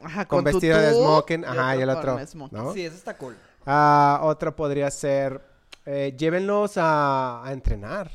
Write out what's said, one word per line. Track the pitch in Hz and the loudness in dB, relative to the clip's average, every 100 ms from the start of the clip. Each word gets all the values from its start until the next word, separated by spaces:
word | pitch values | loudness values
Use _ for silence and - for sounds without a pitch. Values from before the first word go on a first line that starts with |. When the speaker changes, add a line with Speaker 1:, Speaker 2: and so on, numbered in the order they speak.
Speaker 1:
Ajá, | 156 180 196 | -12 -8 -2
Speaker 2:
con | 147 | 0
Speaker 1:
con | 143 | 2
Speaker 2:
vestido | 185 165 160 | 2 4 4
de | 156 | 4
Speaker 1:
tutú | 190 | 4
Speaker 2:
smoking, | 151 156 160 165 | 6 4 2 -4
Speaker 1:
y | 165 | -4
Speaker 2:
ajá, | 127 127 131 | -2 0 0
y | |
el | 131 | 0
Speaker 1:
otro | 131 | -2
Speaker 2:
otro, | 135 127 | -2 -4
Speaker 1:
con | 143 | -8
smoking. | 160 139 107 | -14 -14 -10
Speaker 2:
¿no? | 127 | -8
Speaker 3:
Sí, | 196 | -8
eso | 170 170 | -10 -12
está | - 202 | -14 -14
cool. | 135 107 _ _ | -14 -16 _ _
Speaker 2:
Ah, | - 147 147 147 143 143 | -2 4 6 6 6 4
otro | 156 151 160 147 | 0 -2 -4 -4
podría | 151 143 139 | -4 -2 -4
ser, | - 143 139 135 135 - _ _ - - | -4 -2 -2 -2 -6 -16 _ _ -20 -10
eh, | 143 139 131 | -4 -4 -2
llévenlos | 156 175 196 208 208 - | 0 0 0 0 0 0
a, | 165 151 143 135 131 120 127 | 2 2 2 0 -2 -6 -10
a | |
entrenar. | 135 - 110 101 180 170 | -4 -2 -4 -6 -10 -10